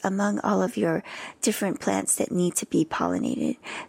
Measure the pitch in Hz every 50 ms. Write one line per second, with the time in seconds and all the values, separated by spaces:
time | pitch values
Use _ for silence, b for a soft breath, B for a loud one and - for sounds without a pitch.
0 | - 190 196 196 202 208 208 208 - - 208 190 185 185 - 208 208 170 160 208
1 | B B B B B B B B - 226 208 - 208 190 - - - 196 196 190
2 | 185 - - - 196 - - 180 175 175 170 - - - - 170 160 - - -
3 | - - - - - - - - - - - - B B B B B